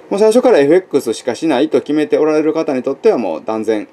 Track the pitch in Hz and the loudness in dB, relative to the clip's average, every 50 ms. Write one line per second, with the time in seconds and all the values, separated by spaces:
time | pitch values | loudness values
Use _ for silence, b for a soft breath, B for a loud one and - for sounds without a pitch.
0 | - - 196 196 214 220 214 254 247 254 214 151 139 143 165 185 185 - - 135 | -10 -6 -2 2 2 4 4 4 4 4 4 4 4 4 4 2 2 0 -2 -2
1 | - 120 107 - - 123 113 - 160 165 139 120 151 156 - 127 - - 147 151 | -2 -4 -6 -6 -6 -8 -6 -4 -2 -2 0 0 0 0 0 -2 -2 -2 -2 -4
2 | 151 147 147 131 151 156 151 156 151 156 151 160 160 156 139 127 120 135 135 - | -2 0 0 0 0 0 0 0 0 0 -2 -2 -4 -4 -4 -4 -4 -6 -4 -2
3 | - 226 196 135 110 90 80 76 - - 110 110 107 110 110 104 - - | 0 0 0 0 -2 -4 -6 -6 -6 -6 -6 -4 -2 -2 -4 -4 -6 -10